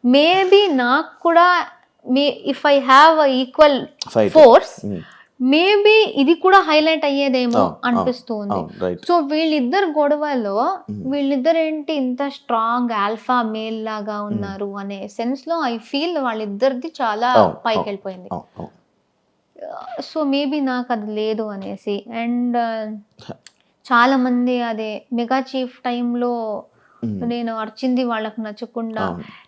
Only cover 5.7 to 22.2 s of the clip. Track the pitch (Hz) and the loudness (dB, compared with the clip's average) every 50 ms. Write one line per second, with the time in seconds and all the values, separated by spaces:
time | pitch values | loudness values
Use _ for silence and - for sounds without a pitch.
5.7 | 415 403 403 415 427 440 427 - - - 277 262 339 320 - 370 381 392 359 311 | 2 4 4 6 6 6 4 2 2 0 4 2 2 4 4 6 6 6 6 6
6.7 | 311 311 311 320 320 302 285 285 277 277 285 277 254 254 247 240 233 226 196 175 | 2 2 4 2 0 0 0 -2 0 0 0 0 0 0 0 0 2 2 0 0
7.7 | 160 - - 247 240 - - 254 247 - - _ 226 214 208 202 202 190 165 - | -2 -4 -4 -2 0 0 0 -2 -4 -6 -8 _ -10 -8 -6 -6 -4 -6 -6 -8
8.7 | - - - 92 90 - - - 349 349 302 277 302 302 330 320 311 302 247 240 | -10 -6 -6 -4 -4 -6 -2 0 0 0 0 0 -2 -2 0 0 0 -2 -2 -2
9.7 | 294 392 403 349 294 302 294 285 294 294 302 294 285 254 220 202 196 208 247 330 | 0 -2 -2 0 0 0 0 0 0 -2 -2 -4 -4 -4 -4 -4 -2 -2 -2 -2
10.7 | 392 359 - - 208 208 190 262 269 285 277 277 285 269 247 320 330 330 320 311 | -4 -6 -8 -12 -12 -10 -6 -6 -4 -4 -2 -2 -2 0 0 0 0 0 0 -2
11.7 | 311 311 285 - 320 294 262 254 247 254 285 285 269 - _ - 240 226 220 226 | -4 -6 -6 -6 -4 -4 -2 -4 -4 -4 -6 -8 -8 -12 _ -4 -2 -2 0 -2
12.7 | 233 247 247 233 233 208 196 208 226 220 - - 254 247 233 220 214 220 220 220 | -2 -2 -2 -2 -2 -2 -2 -4 -4 -6 -4 -2 0 0 0 -2 -6 -6 -8 -8
13.7 | 226 220 220 220 220 214 208 214 214 208 208 208 208 208 202 196 196 196 202 202 | -8 -8 -8 -8 -8 -8 -8 -8 -8 -8 -8 -6 -6 -6 -6 -8 -8 -8 -8 -8
14.7 | 196 202 196 202 202 196 196 202 - - 233 240 269 269 - 311 339 330 311 254 | -8 -10 -10 -10 -10 -12 -12 -14 -10 -6 -6 -4 -4 -6 -6 -6 -4 -4 -2 -4
15.7 | 233 226 226 - - 277 302 339 349 311 269 247 226 220 214 208 202 202 254 269 | -6 -6 -10 -6 -6 -4 -4 -2 -4 -4 -4 -4 -4 -4 -6 -8 -4 -2 -2 -2
16.7 | 269 247 254 330 320 - 269 226 208 214 233 247 254 233 208 170 165 - - 240 | -2 -2 -10 -12 -8 -4 -4 -4 -2 -2 0 2 4 4 4 4 2 -4 -4 -2
17.7 | 220 214 - 214 202 196 _ - 92 185 180 196 190 165 151 _ _ - 170 - | -2 -2 -2 -4 -8 -10 _ -12 -12 -12 -12 -10 -10 -10 -12 _ _ -16 -16 -16
18.7 | _ _ _ _ _ _ _ _ _ _ _ _ _ _ _ _ _ - - - | _ _ _ _ _ _ _ _ _ _ _ _ _ _ _ _ _ -16 -16 -14
19.7 | - - - - 719 605 277 - - 320 302 277 269 277 285 277 285 302 277 262 | -14 -14 -16 -14 -14 -14 -14 -10 -6 -4 -2 -2 -2 -2 -2 -2 -4 -4 -4 -4
20.7 | 254 247 247 254 247 220 208 214 214 208 214 220 220 214 220 214 202 196 190 196 | -4 -4 -4 -6 -6 -6 -6 -8 -6 -6 -4 -4 -4 -4 -6 -8 -8 -12 -10 -12
21.7 | 202 196 _ 214 202 202 - 233 233 226 | -12 -10 _ -8 -8 -8 -8 -10 -10 -8